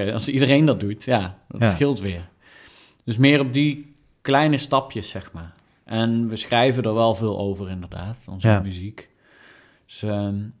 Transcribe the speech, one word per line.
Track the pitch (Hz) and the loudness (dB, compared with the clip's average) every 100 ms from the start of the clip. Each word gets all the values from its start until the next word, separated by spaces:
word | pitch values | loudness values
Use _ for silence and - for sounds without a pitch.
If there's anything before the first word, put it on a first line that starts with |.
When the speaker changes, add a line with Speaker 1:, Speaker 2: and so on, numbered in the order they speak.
| 101 | -2
Speaker 1:
Als | 113 143 | -2 -2
iedereen | 135 131 139 156 | 0 4 6 6
dat | 107 | 4
doet, | 101 104 | -2 -6
ja, | - 120 92 95 _ | 0 0 0 -10 _
dat | - | 0
Speaker 2:
Ja. | 113 | 2
Speaker 1:
scheelt | 87 143 120 | 4 2 0
weer. | 98 87 85 _ _ - - - _ _ | -4 -6 -10 _ _ -20 -20 -20 _ _
Dus | - 110 | -6 2
meer | 139 147 | 4 4
op | 135 | 2
die | 131 147 143 - _ _ _ | 0 0 -2 -10 _ _ _
kleine | - 139 156 143 | 0 2 4 2
stapjes, | - 135 - 113 - | 0 -2 -2 -10 -10
zeg | 98 - | -12 -12
maar. | 82 87 - _ _ | -16 -16 -18 _ _
En | - 113 117 117 117 | -6 -2 0 0 -2
we | 110 | -4
schrijven | - 117 131 123 | -2 2 2 2
er | 110 | 0
wel | 110 113 | 2 2
veel | 104 113 95 | 2 -2 -2
over, | 101 92 95 | -4 -6 -8
inderdaad, | 92 87 92 95 117 - | -10 -10 -10 -10 -12 -14
onze | 95 110 | -2 2
Speaker 2:
Ja. | 104 | 2
Speaker 1:
muziek. | 98 90 98 - - _ _ _ - - _ _ _ | 2 -8 -10 -14 -20 _ _ _ -20 -20 _ _ _
Dus, | - | -10
ehm, | 107 101 101 101 104 - | -6 -4 -2 -4 -6 -12